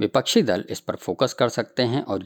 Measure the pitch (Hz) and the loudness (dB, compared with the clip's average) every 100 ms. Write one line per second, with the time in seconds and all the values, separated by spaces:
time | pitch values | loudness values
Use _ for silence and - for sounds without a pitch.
0 | 107 131 - 233 127 92 - - - 92 | 0 0 2 2 4 0 -2 -6 -6 -6
1 | - 90 127 - 120 - 110 - 123 131 | -6 0 0 2 0 0 -4 -2 0 0
2 | - 98 | -2 -6